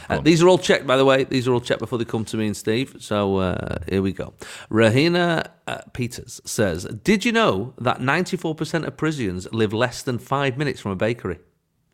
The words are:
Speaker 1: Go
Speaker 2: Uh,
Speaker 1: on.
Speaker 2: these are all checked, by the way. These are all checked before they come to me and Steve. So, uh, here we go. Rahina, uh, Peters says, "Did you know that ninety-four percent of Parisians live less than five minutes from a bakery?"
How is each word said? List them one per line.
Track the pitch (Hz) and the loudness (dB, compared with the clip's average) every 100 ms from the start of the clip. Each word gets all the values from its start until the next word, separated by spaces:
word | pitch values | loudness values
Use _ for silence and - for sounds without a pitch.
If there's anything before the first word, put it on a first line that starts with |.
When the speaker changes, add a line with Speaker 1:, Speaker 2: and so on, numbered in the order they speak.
| - | -4
Speaker 1:
Go | |
Speaker 2:
Uh, | 95 | 2
Speaker 1:
on. | |
Speaker 2:
these | 147 165 | 4 6
are | 180 | 6
all | 180 | 6
checked, | - 185 139 | 4 0 2
by | 131 | 4
the | |
way. | 135 135 | 6 4
These | 131 131 120 | 2 0 2
are | |
all | 120 | 0
checked | 120 - | 0 -4
before | 110 120 | -2 -4
they | |
come | 113 113 104 | -4 -4 -4
to | 110 | -2
me | 107 | -2
and | 101 | -2
Steve. | - 113 131 - | -2 -2 -2 -10
So, | - 104 98 95 | -4 0 2 2
uh, | 95 - - - - | 0 -2 -4 -6 -2
here | 95 | 0
we | 95 | 0
go. | - - - - - - | -4 -10 -14 -18 -18 -2
Rahina, | 107 113 127 165 175 175 165 - - - | 4 4 6 4 2 2 0 -4 -10 -10
uh, | - - | -10 -10
Peters | - 120 - - - | -8 -8 -8 -14 -16
says, | - - 101 82 101 110 | -6 0 0 -2 -6 -2
"Did | - 208 | 2 2
you | 240 | 2
know | 226 202 95 123 - | 2 2 0 -4 -4
that | 120 - | -2 -2
ninety-four | 127 156 180 180 170 | 0 -2 -2 -4 -4
percent | 156 156 165 151 | -4 -4 -4 -4
of | - | -4
Parisians | 156 151 104 90 98 | -4 -2 -4 -4 -4
live | 113 107 | 0 0
less | 107 123 - | 2 -2 -2
than | - 117 | -6 -6
five | - 135 139 127 | -4 -2 0 -2
minutes | 147 - | -4 -4
from | 104 | -6
a | 92 | -2
bakery?" | 110 120 98 85 _ _ _ _ _ | -2 -2 -6 -8 _ _ _ _ _